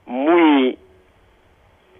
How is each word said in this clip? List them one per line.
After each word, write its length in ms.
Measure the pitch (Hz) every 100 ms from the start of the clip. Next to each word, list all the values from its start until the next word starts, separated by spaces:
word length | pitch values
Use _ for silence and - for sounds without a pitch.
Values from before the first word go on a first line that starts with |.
| -
muy... 720 | - 147 175 320 139 131 - _ _ _ _ _ _ _ _ _ _ _